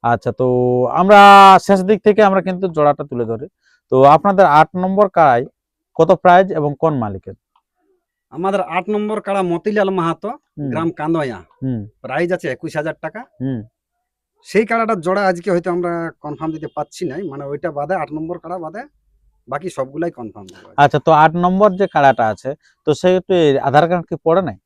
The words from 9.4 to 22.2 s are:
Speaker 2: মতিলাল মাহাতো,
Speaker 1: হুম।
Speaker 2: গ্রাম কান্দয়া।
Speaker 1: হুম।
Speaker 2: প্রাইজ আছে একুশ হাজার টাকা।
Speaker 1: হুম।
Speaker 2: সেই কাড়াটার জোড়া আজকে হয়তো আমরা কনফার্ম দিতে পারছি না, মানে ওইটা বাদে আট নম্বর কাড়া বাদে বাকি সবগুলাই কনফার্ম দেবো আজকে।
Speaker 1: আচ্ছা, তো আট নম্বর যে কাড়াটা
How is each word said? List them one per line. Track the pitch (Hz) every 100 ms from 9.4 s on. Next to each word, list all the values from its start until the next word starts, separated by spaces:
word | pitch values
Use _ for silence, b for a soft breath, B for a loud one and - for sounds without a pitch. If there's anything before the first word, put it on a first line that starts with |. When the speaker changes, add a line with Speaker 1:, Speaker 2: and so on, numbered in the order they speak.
Speaker 2:
মতিলাল | 185 170 208 208 196
মাহাতো, | 190 170 165 202
Speaker 1:
হুম। | 285 _ - 143
Speaker 2:
গ্রাম | 139 165
কান্দয়া। | - 151 165 139 101 85 _
Speaker 1:
হুম। | 135 120 104 _
Speaker 2:
প্রাইজ | 123 135 175
আছে | 180 165
একুশ | 127 160 156
হাজার | 156 151
টাকা। | 160 208 254 _
Speaker 1:
হুম। | 131 127 110 _ _ _ _ _ _ _ _
Speaker 2:
সেই | 190 220
কাড়াটার | 339 220 214
জোড়া | 160 190 196
আজকে | 175 185
হয়তো | 180 175
আমরা | 180 175 170 165 -
কনফার্ম | 151 147 160
দিতে | 160 151
পারছি | - 151 - 170
না, | 135 190
মানে | 139 143
ওইটা | 147 170
বাদে | 143 147 185
আট | 147
নম্বর | 151 160 175
কাড়া | 165 180
বাদে | 160 180 285 _ _ _ _ _ _
বাকি | 139 175
সবগুলাই | - 131 143 170
কনফার্ম | 165 113 107 95
দেবো | 87 -
আজকে। | -
Speaker 1:
আচ্ছা, | 143 147
তো | -
আট | 156 160 165
নম্বর | 180 185 208 185
যে | 196
কাড়াটা | 156 139 127